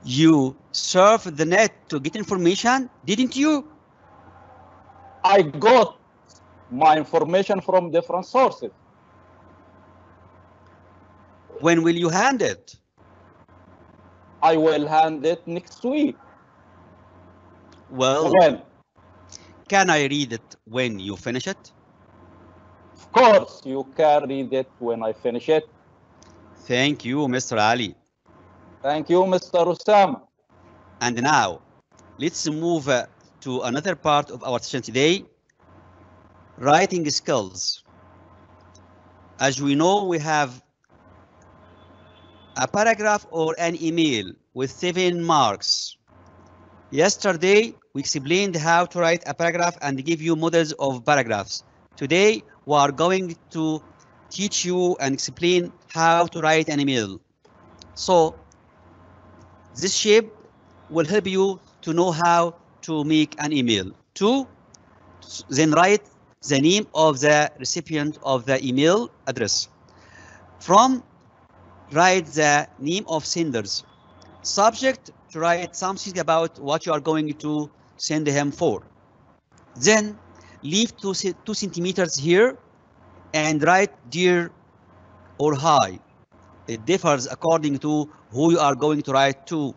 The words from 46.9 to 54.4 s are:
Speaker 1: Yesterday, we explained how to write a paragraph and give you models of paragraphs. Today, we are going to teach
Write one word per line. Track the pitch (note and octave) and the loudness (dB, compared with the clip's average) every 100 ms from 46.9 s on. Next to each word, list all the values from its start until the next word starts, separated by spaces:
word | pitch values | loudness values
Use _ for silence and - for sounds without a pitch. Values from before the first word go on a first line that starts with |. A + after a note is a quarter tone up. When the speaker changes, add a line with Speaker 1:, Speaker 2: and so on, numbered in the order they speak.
Speaker 1:
Yesterday, | C#3 F#3 - G#3 E3 F#3 G#3 A3+ - _ | 0 2 2 -2 0 4 4 2 -10 _
we | C#3 | -12
explained | C#3+ D3+ C3+ F3+ G3+ E3 | -8 -8 -2 0 0 -2
how | D#3 E3+ F3 | 2 2 0
to | F3 | -2
write | E3 E3+ - | 0 -2 -6
a | |
paragraph | C#3 E3+ E3+ F3 E3+ | -4 -4 -2 -4 -4
and | C#3+ C3+ | -8 -6
give | C#3 E3 | -4 -4
you | D#3+ | -2
models | D#3+ E3 E3 D#3 | -2 0 0 0
of | D3 C#3 B2 | -4 -6 -4
paragraphs. | A#2 C#3+ A#2 G#2 G2 - _ _ _ | 0 0 0 -4 -6 -14 _ _ _
Today, | - C#3 E3+ G#3 A3 - _ - | -12 -2 2 2 0 -10 _ -2
we | |
are | D3 C#3+ | 0 0
going | C3+ E3+ F#3+ F#3 E3 _ | 0 -2 -2 -4 -14 _
to | D#3+ D#3+ D#3 - _ _ _ _ | -6 -6 -6 -12 _ _ _ _
teach | - | -8